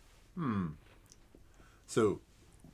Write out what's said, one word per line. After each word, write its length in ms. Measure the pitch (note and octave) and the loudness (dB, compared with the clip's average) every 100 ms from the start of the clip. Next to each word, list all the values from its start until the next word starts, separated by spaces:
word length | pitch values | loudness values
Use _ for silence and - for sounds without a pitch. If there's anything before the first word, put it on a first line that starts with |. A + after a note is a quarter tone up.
| - - - - | -20 -20 -16 -6
Hmm. 300 | D3 G#2 E2+ D2+ - - - - - - - - - - - | -2 0 -2 -6 -16 -20 -20 -20 -20 -20 -20 -20 -20 -20 -2
So, 340 | B2 G#2+ E2+ - - - - - | 2 4 2 -6 -20 -20 -20 -20